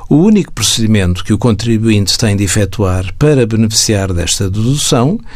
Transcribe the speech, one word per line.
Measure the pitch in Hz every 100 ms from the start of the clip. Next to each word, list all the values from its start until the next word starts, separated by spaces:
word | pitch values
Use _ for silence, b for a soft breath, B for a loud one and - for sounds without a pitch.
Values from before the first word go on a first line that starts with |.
| B
O | 147
único | 196 208 165
procedimento | - 107 - 110 107 90 90
que | -
o | 107
contribuinte | 123 107 117 113 113 104 98 -
tem | 113 101
de |
efetuar | 101 - 101 - 98 92 92 -
para | 147 143 113
beneficiar | 110 113 110 - 104 95
desta | 90 80 - 98
dedução | 92 113 143 - 131 127 226 B